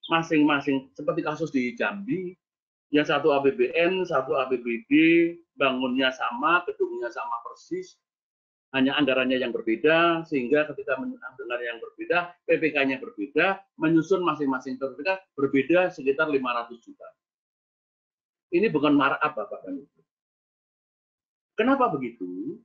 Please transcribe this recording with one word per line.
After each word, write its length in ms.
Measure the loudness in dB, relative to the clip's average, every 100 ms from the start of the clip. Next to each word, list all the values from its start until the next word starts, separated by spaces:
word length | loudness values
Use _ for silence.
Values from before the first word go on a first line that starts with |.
| 0
masing-masing, 800 | -2 2 4 6 4 2 -2 -2 -6
seperti 240 | -4 -2
kasus 320 | -4 -4 -2
di 240 | 0 -2 -2
Jambi, 560 | -4 -4 -4 -4 -6 -12 _ _ _ _ _
yang 160 | 0 2
satu 240 | 2 2
A 160 | 4 2
P 80 |
B 160 | 2 0 2
N, 240 | 2 0 0
satu 240 | -2 0
A 160 | -2 0
P 80 | -2
B 320 | -2 -6 2
D, 40 | 4 6 6 2 -2 _
bangunnya 560 | _ -2 0 -2 0 0
sama, 560 | 0 -6 -2 0 0 0
gedungnya 480 | -4 -4 -4 -8
sama 320 | -8 -8 -8 -10
persis, 560 | -20 -10 -10 -10 _ _ _ _ _ _ _ _
hanya 240 | 0 0 0
anggarannya 400 | 0 0 0 0
yang 160 | -2
berbeda, 720 | -4 -2 2 4 4 4 0 -2
sehingga 400 | -4 2 2 0
ketika 240 | -6 -6 -4
men-, 160 | -4
anggaran 480 | -10 -16 -14 -8 -6
yang 160 | -6 -10
berbeda, 560 | -14 -14 -2 -2 -2 -12 -2
P 80 | 0
P 160 | 2
K-nya 240 | 0 0 -2
berbeda, 640 | -8 -10 -4 2 2 0 _ -2
menyusun 480 | 2 4 4 2 2
masing-masing 560 | 0 -2 -4 -6 -8
P 20 | -8 -4
P 80 | -4
K 160 | -4 _ -4
berbeda 560 | 0 2 4 2 2
sekitar 320 | 0 -2 0 0
lima 320 | 0 -2 -4
ratus 240 | -6 -14
juta. 240 | -20 -20 -20 _ _ _ _ _ _ _ _ _ _ _ _ _ _
Ini 160 | 0 2
bukan 240 | 2 4 4
markup, 400 | 2 0 -4 -4
Bapak 240 | -10 -12
dan 160 | -12 -14
Ibu. 240 | -14 _ _ _ _ _ _ _ _ _ _ _ _ _ _ _ _
Kenapa 360 | -2 2 4 2
begitu? 680 | 0 -6 -8 -10 -8 -10 -10